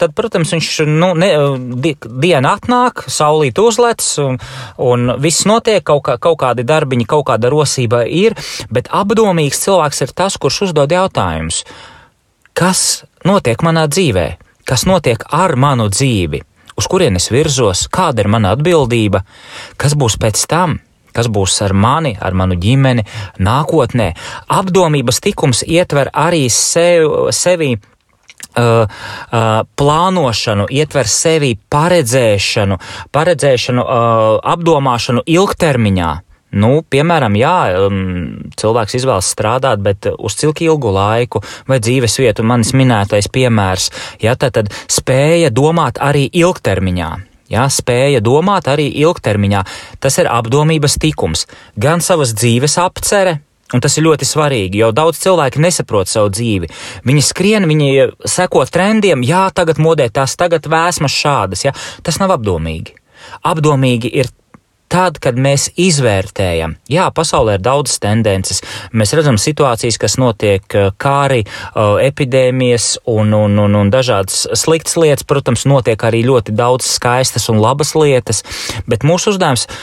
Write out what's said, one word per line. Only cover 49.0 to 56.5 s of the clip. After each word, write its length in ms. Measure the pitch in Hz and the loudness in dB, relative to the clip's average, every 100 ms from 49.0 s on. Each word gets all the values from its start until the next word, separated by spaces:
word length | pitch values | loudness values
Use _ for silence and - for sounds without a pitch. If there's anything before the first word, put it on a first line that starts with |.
ilgtermiņā. 600 | 156 - 117 101 101 101 95 - - - | 0 0 -2 0 0 0 -2 -10 -18 -6
Tas 160 | 135 156 | -2 0
ir 120 | 160 | 0
apdomības 640 | 117 117 139 156 160 143 - | 0 0 0 2 2 0 0
tikums. 420 | 156 - 90 78 - - - | -2 -2 -4 -4 -8 -14 -16
Gan 280 | - 131 170 | -4 0 0
savas 300 | - 175 127 | 2 2 0
dzīves 460 | 107 120 117 147 - | 0 0 2 2 0
apcere, 540 | 180 - - 202 185 151 - _ - | -2 -2 -2 2 2 -2 -8 _ -6
un 80 | 123 | -2
tas 160 | 143 151 | 2 2
ir 80 | 160 | 2
ļoti 200 | 147 131 | 2 0
svarīgi, 540 | 151 147 123 92 101 | 0 0 0 -2 0
jo 120 | 113 | 2
daudz 260 | 110 165 160 | 2 0 0
cilvēki 420 | 190 175 135 139 | 0 2 2 2
nesaprot 460 | 170 175 - 107 92 | 0 0 -2 -2 0
savu 220 | 113 104 | 0 0
dzīvi. 380 | 98 120 | 0 -2